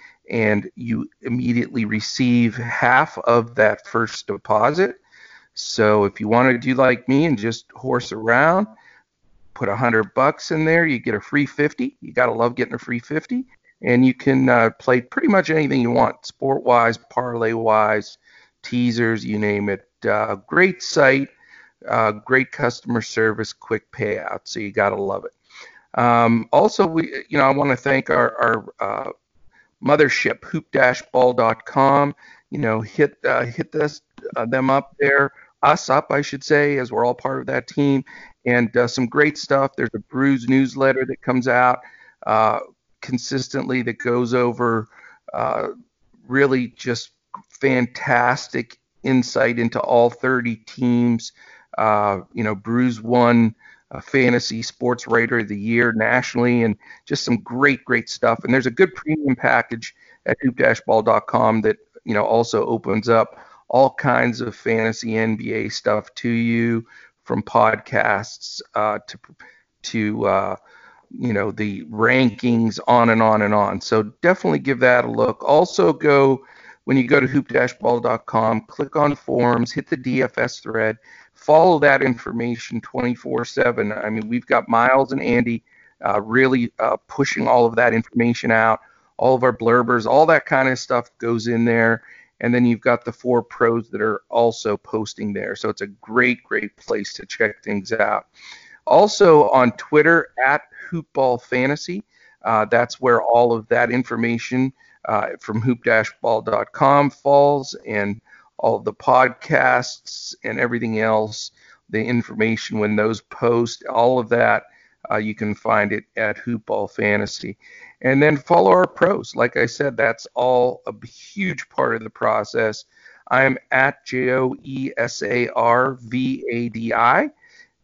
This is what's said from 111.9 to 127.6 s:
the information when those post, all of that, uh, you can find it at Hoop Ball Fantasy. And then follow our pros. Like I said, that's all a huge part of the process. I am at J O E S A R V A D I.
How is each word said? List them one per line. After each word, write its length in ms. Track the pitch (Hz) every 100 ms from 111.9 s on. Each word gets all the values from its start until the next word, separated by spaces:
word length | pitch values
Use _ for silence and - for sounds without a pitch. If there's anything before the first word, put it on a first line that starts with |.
the 120 | 107
information 800 | 110 120 - 107 110 110 - 107
when 160 | 104 104
those 240 | 110 104
post, 640 | - - 120 117 117 -
all 340 | - 113 120 127
of 100 | 110
that, 340 | 120 113 110 - _ _ _ -
uh, 60 | 107
you 180 | 107
can 200 | 107 107
find 380 | 101 113 110 104
it 120 | 104 - -
at 220 | 107 107
Hoop 280 | 123 113 -
Ball 220 | 104 101
Fantasy. 680 | - 104 104 104 - 110 - - - - -
And 160 | 127 139
then 160 | 151 147
follow 360 | - 170 185
our 140 | 180 180
pros. 500 | - 175 202 117 -
Like 200 | 120 -
I 100 | 117
said, 300 | - 143 117
that's 300 | 113 117 -
all 480 | 123 127 123 123 - 104
a 180 | 107 110
huge 640 | - - 202 185 139 -
part 260 | - 131
of 80 | 113
the 80 | 110
process. 760 | - 117 110 104 123 110 107 - _ - - -
I 160 | 127
am 140 | 135 131 -
at 340 | 131 135 -
J 280 | - 131 127
O 240 | 131 131 -
E 280 | 131 131 135 -
S 260 | 120 -
A 260 | - 123 120
R 440 | 120 117 120 135
V 500 | 131 113 123 131 131 135
A 180 | 120 120
D 240 | 113 113
I. 380 | 107 117 160 285 - _ _